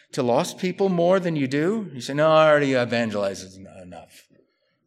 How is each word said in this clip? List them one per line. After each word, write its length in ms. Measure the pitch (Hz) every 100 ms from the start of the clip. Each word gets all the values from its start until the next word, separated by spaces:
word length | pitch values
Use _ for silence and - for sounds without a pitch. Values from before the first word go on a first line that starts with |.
| _
to 100 | -
lost 360 | 123 117 - -
people 300 | 185 180 196
more 320 | 175 170 190
than 160 | 175 156
you 100 | 131
do? 440 | 139 165 226 180
You 80 | 139
say, 140 | 120
"No, 160 | 143 160
I 180 | 156 156
already 260 | 147 143
evangelized 800 | 127 117 117 113 101 98 92 92 95
en-, 260 | 92 92
enough. 440 | 90 85 85 - _ _ _ _ _ _